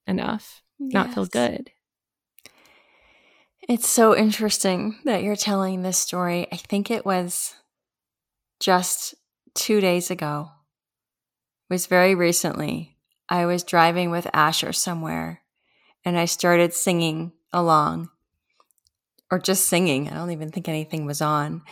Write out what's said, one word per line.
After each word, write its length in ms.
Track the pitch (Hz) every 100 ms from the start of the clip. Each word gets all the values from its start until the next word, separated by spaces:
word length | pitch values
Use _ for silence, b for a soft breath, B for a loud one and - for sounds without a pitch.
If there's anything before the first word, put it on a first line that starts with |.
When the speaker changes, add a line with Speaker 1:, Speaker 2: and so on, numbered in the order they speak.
| -
Speaker 1:
enough, 560 | 185 - 214 - - _ _
not 340 | 269 196 247
feel 100 | 226
Speaker 2:
Yes. 60 | 185
Speaker 1:
good. 420 | - - - 269 _ _ _ _ _ _ _ b b b b b b b b b b b _ -
Speaker 2:
It's 220 | 233 -
so 260 | - 226 -
interesting 840 | 214 208 214 - 196 180 208 214
that 200 | 294 196
you're 120 | 202 208
telling 460 | 214 196 190 185
this 160 | 185 180
story. 500 | - 180 175 175 -
I 40 | 170
think 340 | - 202 202
it 160 | 220 196
was 500 | 185 175 - - - _ _ _ _ _ _ _ _ _ _
just 540 | - 180 180 - - - _ _ _ -
two 260 | - 214
days 280 | 190 180 175
ago. 420 | 180 151 147 160 - _ _ _ _ _ _ _ _ _ _ _
It 40 |
was 120 | 180 -
very 280 | 180 185 185
recently. 840 | 170 170 170 - 151 160 165 _ _ _ -
I 180 | 180 175
was 180 | 180
driving 460 | - 175 165 175 175
with 180 | 170 170
Asher 380 | - 151 165 -
somewhere, 680 | - - 170 160 160 165 170 _ _ _ _ _ _ 180
and 120 | 175
I 80 | 170
started 480 | - 180 175 170
singing 600 | 170 - 175 165 160 170 - _
along. 580 | 175 170 156 151 165 165 - _ _ _ _ _ _ _ _ _ _ _
Or 80 | 180
just 260 | - 190 -
singing. 440 | 175 180 135 147
I 60 | 156
don't 160 | 175
even 200 | 160 156
think 160 | 175 170
anything 380 | 156 151 160 147
was 160 | 147
on. 400 | 151 151 147 160 B